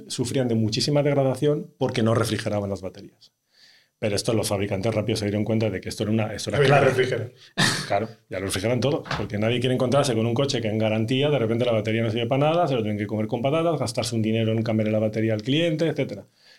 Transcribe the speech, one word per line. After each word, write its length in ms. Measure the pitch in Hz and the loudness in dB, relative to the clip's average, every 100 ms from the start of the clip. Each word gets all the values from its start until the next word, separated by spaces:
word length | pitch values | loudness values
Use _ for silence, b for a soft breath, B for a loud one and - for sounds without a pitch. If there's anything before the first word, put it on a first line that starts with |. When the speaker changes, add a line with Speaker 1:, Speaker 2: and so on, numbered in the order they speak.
| - | -10
Speaker 1:
sufrían 420 | - 123 139 123 | -4 -2 0 0
de 60 | 113 | 2
muchísima 460 | 107 113 139 143 | 0 0 0 2
degradación 680 | 143 139 135 123 147 151 - _ | 2 2 0 2 0 0 -4 _
porque 240 | 127 123 | -2 2
no 100 | 113 | 2
refrigeraban 560 | 117 110 107 - 104 101 | 2 2 -2 -2 -2 -2
las 120 | 98 | -6
baterías. 500 | 92 92 101 - - _ b b b b b _ | -8 -12 -20 -20 -20 _ b b b b b _
Pero 200 | 110 101 | -2 -2
esto 160 | - | 0
los 160 | 113 98 | 0 0
fabricantes 440 | 101 101 98 113 | 0 0 0 0
rápido 220 | 107 104 107 | 0 0 -2
se 80 | |
dieron 220 | 104 104 107 | 0 -2 0
cuenta 240 | 110 110 | 0 0
de 100 | 92 | -2
que 80 | - | -8
esto 160 | - | -6
era 80 | 107 | 0
una, 220 | 110 107 | 0 0
esto 160 | 101 - | -4 -4
era 80 | 139 | 2
Speaker 2:
Había 120 | 135 | 6
la 80 | 143 | 6
Speaker 1:
clave. 80 | 131 | 6
Speaker 2:
refrigera. 360 | 127 127 117 110 b b b - - - | 2 0 -2 -6 b b b 0 0 -2
Speaker 1:
Claro, 220 | 101 110 - _ | -2 -2 -10 _
ya 100 | 98 | -6
lo 60 | 95 | -4
refrigeran 340 | 92 104 127 | -2 0 0
todo, 240 | 131 160 - - | 0 -2 -4 -6
porque 200 | 104 104 | -4 -2
nadie 240 | 110 120 | 0 0
quiere 120 | 123 | 0
encontrarse 400 | 123 127 139 139 | 0 2 2 2
con 120 | 110 113 | 2 0
un 80 | |
coche 260 | 117 139 127 | 0 0 0
que 60 | 110 | -2
en 100 | 110 | 0
garantía 520 | 110 110 110 131 147 | 0 0 0 2 2
de 100 | 139 | 2
repente 240 | 113 117 | 0 0
la 80 | 120 | 2
batería 320 | 113 107 110 | 0 0 0
no 80 | 113 | 0
sirve 160 | 110 120 | -2 0
para 240 | 135 147 | 2 2
nada, 160 | 170 170 | 2 2
se 60 | 131 | 0
lo 60 | |
tienen 160 | 107 104 | 0 -2
que 100 | 107 | -2
comer 200 | 107 107 | -2 -2
con 140 | - | -2
patatas, 380 | 135 160 165 151 | 0 2 0 0
gastarse 340 | 117 - 117 | -2 -4 -2
un 80 | 113 | 0
dinero 300 | 110 110 110 | 0 2 2
en 120 | 110 | 0
cambiarle 280 | 110 110 107 | 0 0 2
la 80 | 107 | 2
batería 340 | 110 110 110 | 0 0 0
al 80 | 107 | 0
cliente, 440 | 110 147 170 156 165 | 0 0 2 0 0
etcétera. 400 | 151 113 101 - b b | 0 -4 -6 -16 b b